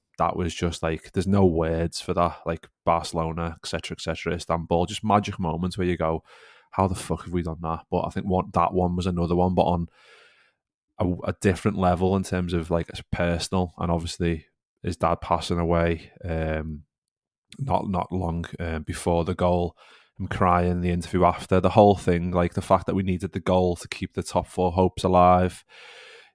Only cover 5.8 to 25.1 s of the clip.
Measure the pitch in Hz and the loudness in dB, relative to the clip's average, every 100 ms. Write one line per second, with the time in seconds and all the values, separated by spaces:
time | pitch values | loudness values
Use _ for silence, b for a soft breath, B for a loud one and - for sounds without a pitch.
5.8 | 90 87 80 80 B B B B B - | -2 0 -2 -2 B B B B B 0
6.8 | 95 92 - 80 - 87 82 80 82 82 | 0 0 -4 -6 -4 -4 -4 -6 -6 -6
7.8 | - 90 82 95 98 92 - 90 85 92 | -4 -4 -2 -4 -2 -2 0 0 2 2
8.8 | 90 87 90 87 85 87 90 90 80 87 | 0 0 -2 -2 0 2 4 4 2 2
9.8 | 85 b b b b b b b _ _ | -2 b b b b b b b _ _
10.8 | _ - 90 87 - 87 101 87 110 92 | _ -4 -2 -2 -6 -2 0 0 0 2
11.8 | 90 87 92 98 95 90 87 87 82 85 | 2 4 2 2 0 -2 -2 -2 -2 -2
12.8 | 80 - - - 87 85 - 95 90 - | -2 -10 -8 -2 -2 -2 -2 -2 -2 -4
13.8 | 87 85 85 - 85 80 - _ _ _ | -2 -2 -4 -4 -2 -2 -8 _ _ _
14.8 | 87 85 82 85 - 85 - 87 85 85 | -8 -2 -2 -2 -2 -2 0 -2 2 2
15.8 | 85 85 - - 87 80 80 78 80 76 | 2 0 -6 -14 -8 -4 -4 -4 -6 -10
16.8 | - _ _ _ _ _ _ - 139 92 | -14 _ _ _ _ _ _ -10 -2 -2
17.8 | 101 90 - 92 85 85 82 - 85 80 | 0 -4 -2 -4 -4 -4 -8 -8 -6 -6
18.8 | 78 82 92 85 82 87 90 87 87 b | -6 -6 0 0 0 0 0 2 -2 b
19.8 | b b b - 92 - 92 87 90 87 | b b b -10 -6 2 4 4 2 0
20.8 | 90 87 85 90 87 - - 92 90 110 | 0 -2 -2 2 4 2 0 2 4 6
21.8 | 104 95 - 87 87 90 87 - - 95 | 8 6 2 0 0 0 0 -2 2 2
22.8 | - 92 95 90 95 95 - 92 90 87 | 2 -2 0 -2 -4 -6 0 2 2 0
23.8 | - - 92 - - 90 - - 90 87 | -8 -10 -8 -8 -4 -4 -4 -2 0 4
24.8 | 92 - 92 | 2 2 2